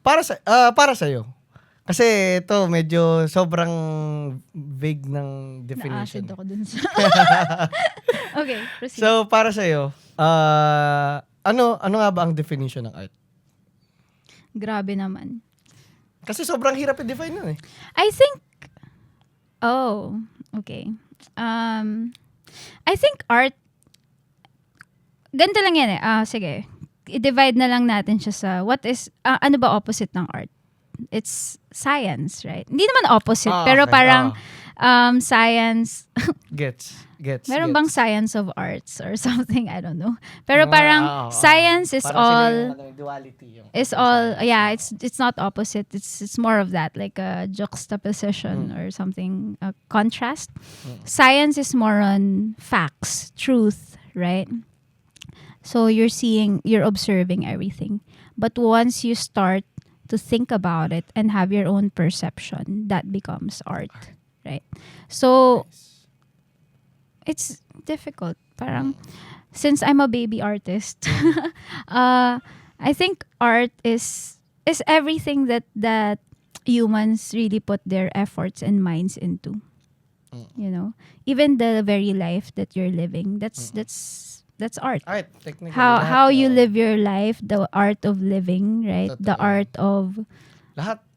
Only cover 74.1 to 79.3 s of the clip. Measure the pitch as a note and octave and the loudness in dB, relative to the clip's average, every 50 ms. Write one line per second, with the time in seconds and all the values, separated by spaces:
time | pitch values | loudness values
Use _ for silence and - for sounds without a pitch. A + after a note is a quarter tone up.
74.1 | - - - - - _ _ _ _ _ _ - E4 - - - D#4 D#4+ D4 D4 | -10 -12 -14 -16 -18 _ _ _ _ _ _ -2 -2 -2 0 2 2 2 2 0
75.1 | D#4+ D#4+ - D4 C#4+ C#4 C4+ B3 A#3 A#3 A#3 _ _ G#3+ G#3 A3+ A3 A3 G#3+ G#3 | -4 -4 -4 -2 -2 0 0 0 0 -2 -4 _ _ -4 -2 0 0 0 0 -2
76.1 | G#3 G3+ _ _ - _ _ _ _ - _ - A#3+ A#3+ A#3 G#3+ A3 G#3+ G#3+ A3 | -2 -4 _ _ -20 _ _ _ _ -10 _ 0 2 2 4 2 2 2 2 0
77.1 | A3 A3 - - - A3 A3+ A3 G3 G#3+ - - G3+ G3 _ F#3+ F#3 F#3+ F#3 F#3 | 0 -2 -4 -6 -4 -4 -2 -2 -2 -4 -2 -4 -4 -4 _ -4 -4 -2 -2 -2
78.1 | - G3+ G3 - - - E3+ F#3 - - - - G#3 G3+ F#3+ F3+ E3+ D#3+ F3 G3 | -2 -4 -4 -4 -4 -6 -8 -8 -8 -6 -2 0 0 0 0 0 -2 -2 -4 -6
79.1 | - - - F3 | -6 -6 -6 -6